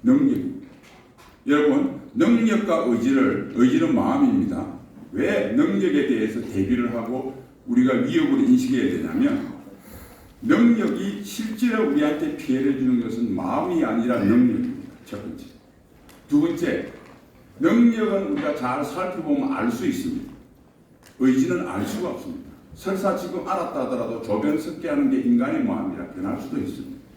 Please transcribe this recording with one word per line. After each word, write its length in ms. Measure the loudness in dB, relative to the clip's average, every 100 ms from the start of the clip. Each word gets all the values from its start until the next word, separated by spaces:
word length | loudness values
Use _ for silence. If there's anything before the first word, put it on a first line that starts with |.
능력. 520 | 4 4 4 0 -4 -10 -16 -20 -20 -20 -20 _ -20 -12 0
여러분, 540 | 2 4 4 0 -6 -10
능력과 720 | 0 4 4 4 2 2 0 2
의지를, 640 | 0 2 4 4 0 -4 2
의지는 380 | 4 4 2 2
마음입니다. 840 | 2 4 4 4 0 -4 -8 -12 -18 -20 -12
왜 400 | -2 0 0 0
능력에 540 | 2 2 2 2 2 2
대해서 340 | 0 0 -4
대비를 540 | -6 -2 0 0 0 -4
하고 480 | -6 -6 -8 -12 -20 -20 0
우리가 260 | 2 4 2
위협으로 420 | 2 2 2 2
인식해야 540 | 4 4 4 0 0 -2
되냐면, 560 | -4 0 0 0 -6 -12 -18 -20 -20 -20 -20 -20 -20 -10
능력이 840 | 0 4 6 4 2 -2 -4 -8
실제로 680 | -10 -8 -8 -2 -2 0 0
우리한테 460 | 2 0 0 -4 -6
피해를 400 | -2 0 0 0
주는 220 | 2 0
것은 320 | 0 -4 -2 -2
마음이 480 | -2 -2 -2 0
아니라 400 | 0 0 0 0
능력입니다. 680 | 4 4 4 2 -4 -6 -14 -20 -16
첫 160 | -14
번째. 240 | -12 -14 -18 -20 _ _ _ _ -20 -20 0
두 120 | 2
번째, 500 | 2 0 -2 -2 -6 -14 -20 -20 _ -20 -20 -2
능력은 680 | 2 6 6 4 0 0 -2
우리가 220 | -4 -4 -4
잘 280 | -4 -4
살펴보면 680 | -6 -6 -6 -6 -2 0 0
알 180 | -2 -2
수 160 | -2 -2
있습니다. 440 | -2 -4 -6 -10 -16 -20 -20 _ _ _ _ -20 0
의지는 480 | 2 4 2 0 -4
알 180 | -6 -6
수가 240 | -4 -6
없습니다. 420 | -8 -10 -14 -14 -20 -20 -10
설사 400 | -6 -2 0 -2
지금 320 | -4 -8 -4
알았다 340 | -4 -4 -6 -4
하더라도 360 | -4 -4 -8
조변석계 680 | -4 -2 0 -2 -4 -8 -4
하는 200 | 0 2
게 80 | 2
인간의 420 | 2 2 2 0
마음이라 440 | -2 -2 -4 -6 -10
변할 300 | -8 -6 -6
수도 180 | -6 -6
있습니다. 400 | -6 -8 -12 -16 -20